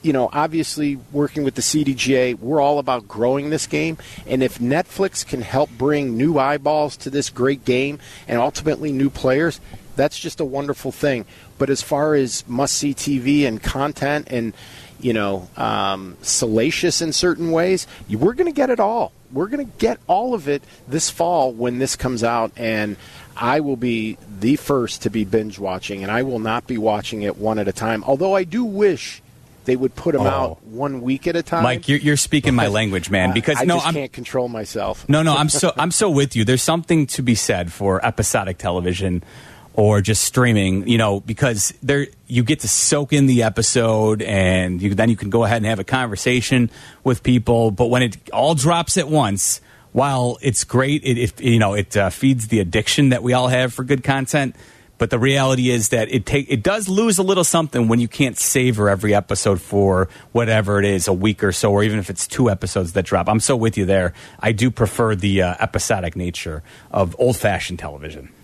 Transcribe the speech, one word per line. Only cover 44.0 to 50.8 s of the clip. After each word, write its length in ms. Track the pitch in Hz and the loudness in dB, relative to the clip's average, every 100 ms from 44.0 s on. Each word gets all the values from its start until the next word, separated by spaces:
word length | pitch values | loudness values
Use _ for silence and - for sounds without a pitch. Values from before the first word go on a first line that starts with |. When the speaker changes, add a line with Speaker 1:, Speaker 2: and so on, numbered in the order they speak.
| 107 107 | 2 2
Speaker 2:
and 600 | 92 98 92 92 90 90 | 0 2 4 2 0 0
you, 120 | 101 | 0
then 140 | 98 113 | 2 2
you 80 | 113 | 2
can 140 | 104 | 0
go 140 | 113 | 2
ahead 140 | 110 117 | 2 2
and 80 | 107 | 0
have 120 | 110 | -2
a 60 | |
conversation 840 | 95 131 123 98 127 123 - 131 120 - - - | -2 -2 -2 -2 0 0 2 2 2 -2 -20 -4
with 180 | 135 120 | -2 0
people. 480 | - 123 113 117 113 | 2 2 4 2 2
But 160 | 95 120 | 2 2
when 160 | 123 | 2
it 140 | 123 95 - | 0 -4 -6
all 220 | 107 143 160 | 0 2 4
drops 400 | 143 170 165 190 | 2 0 0 -2
at 120 | 151 | 0
once, 520 | 156 117 101 - - - - _ | 2 2 0 -2 -4 -10 -20 _
while 460 | 117 139 131 123 120 | 0 0 2 0 0
it's 220 | - 110 | -2 -2
great, 400 | - 120 | 0 0